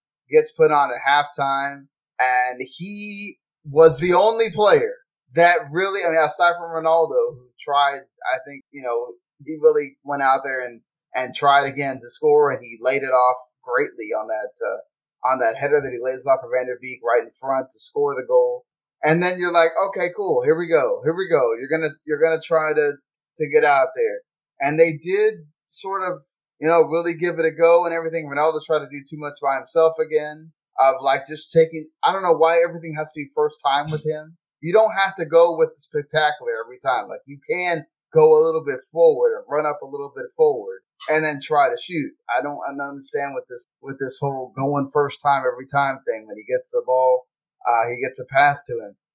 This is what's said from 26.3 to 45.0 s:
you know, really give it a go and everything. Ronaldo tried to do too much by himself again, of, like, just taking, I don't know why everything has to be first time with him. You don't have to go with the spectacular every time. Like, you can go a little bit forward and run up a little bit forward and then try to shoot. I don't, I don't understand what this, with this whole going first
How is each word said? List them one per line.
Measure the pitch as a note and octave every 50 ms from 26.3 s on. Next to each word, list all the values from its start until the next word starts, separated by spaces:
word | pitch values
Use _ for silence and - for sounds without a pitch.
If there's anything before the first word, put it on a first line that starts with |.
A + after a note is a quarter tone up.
| _ _ _ _ _ -
you | D3
know, | D#3+ E3+ E3+
really | D3+ C#3 D#3 E3+ E3+ F3 E3
give | D3+ F3 F3 D#3+ D#3+
it | D#3+
a | D#3+
go | D3+ D#3+ E3 E3 E3+ E3+ F3
and | E3+ E3
everything. | E3 E3 E3 D#3+ E3 D#3
Ronaldo | C#3+ C#3 C#3+ D3+ D#3+ D#3+ D3+ D3
tried | - D#3 D3+
to | C#3+ C#3
do | C#3+ C#3+ C3+ -
too | D#3
much | D3+ D3+ C#3+ C#3+ -
by | D3 C#3 C3+
himself | C3 C3 - - E3 D#3+ D#3+ D#3+ D#3+
again, | D#3 D3 D#3 D3+ D3+ D3+ D3+ D#3 D#3+ D#3+ _ _ _ _ _ -
of, | C3+ C3+ C3 C3
like, | C3+ C3+ C#3 C#3 C#3
just | - D#3 D3 - - -
taking, | E3 D#3+ D#3+ D#3+ D#3+ D3+ - _ _ -
I | E3
don't | F3+ F#3+ F#3+
know | F3 D#3+
why | D3+ D#3+ E3 E3+ E3+
everything | E3+ E3+ D#3+ E3+ E3 E3 D3+
has | D3+ D#3 D3+ -
to | D#3
be | C#3+ C3+ _
first | D3+ D3+ D3 - - -
time | C#3+ C3+ C#3+ D3 D#3
with | D#3 D3 C#3+
him. | D#3 D#3 D3+ D#3 D#3+ E3 _ _ _ _ _
You | - E3 F#3
don't | A3 A3 G#3+
have | - G3 G3 F#3+ F#3+
to | F#3 E3
go | D3 E3 E3 E3+ E3+ D#3+
with | D#3+ D#3+ D#3+
the | - -
spectacular | - - - D3 C#3+ - D#3 D#3 D3+ D3+ D3 - B2+ A#2+ A2+ A2
every | A2+ A#2 B2+ B2+ -
time. | C3+ B2+ A2+ G2
Like, | - - - -
you | C3+ C#3+ C#3+ _ -
can | E3 F3+ F3+ F3+ E3+ D#3+ D3+ _ _ _ _ _ -
go | D#3+ D#3 D#3 D#3
a | D#3 D#3+
little | E3 D#3+ D#3+ C#3+
bit | C#3+ C3+ - - -
forward | - E3 E3+ D#3+ C#3+ B2 B2 A#2 A2
and | G#2 -
run | - C#3 D3+ D3+
up | D3+ D3 -
a | C#3
little | C#3 C#3 C#3 C#3+ C#3+ B2+
bit | C3+ - - -
forward | - D#3 D3+ C#3 A#2+ G2+ F#2+ F#2+ F#2+ _ _ _ _ -
and | - D3+ D#3 D#3
then | D#3 D3 C#3
try | C#3 - D#3 D3 C#3 C3
to | D#3+ D#3+
shoot. | - - F3+ D#3 C3+ - - _ _ - A#2+
I | B2+
don't, | D3 D3 C#3+ - -
I | C#3 C#3
don't | C#3 C#3 C#3
understand | C#3+ C#3 C3+ - - C#3+ C#3+ C#3 C3
what | B2+ B2+
this, | - B2 A#2+ - - _ _
with | - C3+ C3+
this | C3+ C#3 B2+ - -
whole | C#3+ C#3 C#3 C3 C3 - _
going | C3+ C3+ C#3 C#3+ C#3+ C3+ C3+
first | - D3